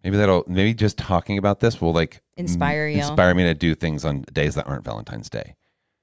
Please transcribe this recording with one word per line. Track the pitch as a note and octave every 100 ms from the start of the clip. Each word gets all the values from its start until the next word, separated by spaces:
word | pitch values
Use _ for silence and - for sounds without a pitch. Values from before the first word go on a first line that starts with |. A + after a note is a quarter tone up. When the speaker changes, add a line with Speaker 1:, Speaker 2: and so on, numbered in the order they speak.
Speaker 1:
Maybe | F#2 G2+
that'll, | G2+ F2+ -
maybe | F2+ G#2
just | A2+ G#2+ -
talking | - F2+ - G2+
about | G2+ G2+
this | A#2 -
will, | E2
like, | E2 D#2+ - _ -
Speaker 2:
Inspire | F2+ F2 C#3+ D3+ D3+
Speaker 1:
m-, |
Speaker 2:
you. | D3
Speaker 1:
inspire | C#3+ - F#2
me | F2+
to | F2
do | D#2 E2+
things | D#2+ E2 D2+
on | D#2+ C#2 -
days | - D2
that | - -
aren't | C#2
Valentine's | - A1 A1+ A1+ A#1
Day. | G#1 - - _ _ _ _